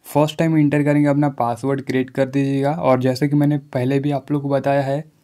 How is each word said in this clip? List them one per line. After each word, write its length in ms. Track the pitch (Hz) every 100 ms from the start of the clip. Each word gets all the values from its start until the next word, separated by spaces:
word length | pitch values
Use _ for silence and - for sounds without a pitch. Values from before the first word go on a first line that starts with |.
फर्स्ट 340 | - 143 156 -
टाइम 180 | 165 160
इंटर 240 | 147 147
करेंगे, 240 | 147 147 147
अपना 200 | 143 147
पासवर्ड 540 | 139 120 117 135 139
क्रिएट 280 | 135 127 131
कर 160 | - 135
दीजिएगा। 440 | 139 139 139 139
और 300 | 160 139 127
जैसे 280 | 127 127 147
कि 80 | 147
मैंने 220 | 147 147
पहले 420 | 143 131 127 139
भी 100 | 139
आप 220 | 143 -
लोग 100 | 147
को 60 | 139
बताया 340 | 139 139 139
है 320 | 135 139 156 _